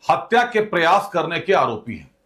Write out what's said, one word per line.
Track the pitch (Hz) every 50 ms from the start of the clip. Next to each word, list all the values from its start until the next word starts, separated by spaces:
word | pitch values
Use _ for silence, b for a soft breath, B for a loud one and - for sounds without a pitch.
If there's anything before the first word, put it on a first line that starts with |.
| _ -
हत्या | 165 165 - - 226 233 240
के | 240 240 220
प्रयास | 214 214 - 175 165 165 180 202 196 - -
करने | 170 156 151 170 165
के | - - 190
आरोपी | 170 139 123 117 107 - - 107 80
हैं। | 78 - _ _ _